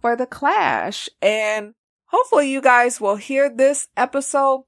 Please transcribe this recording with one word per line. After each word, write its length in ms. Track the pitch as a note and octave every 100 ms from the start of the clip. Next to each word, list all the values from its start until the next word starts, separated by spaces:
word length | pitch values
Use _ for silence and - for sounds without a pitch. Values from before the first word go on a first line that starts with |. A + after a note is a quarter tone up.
for 140 | A#3+
the 100 | A#3+
Clash, 840 | B3+ - C#4+ G4+ E3 A2 B2+ - - -
and 520 | G3 G#3+ G#3+ G#3+ G#3 _ _ _ _
hopefully 420 | A4 B4+ E4 C#4
you 100 | C4+
guys 400 | B3+ A#3+ B3 -
will 140 | G3+
hear 340 | G3+ A#3+ C4+ C#4+
this 380 | A#3 C4+ C#4 - -
episode 640 | B3+ C#4 - C#4+ C4+ C4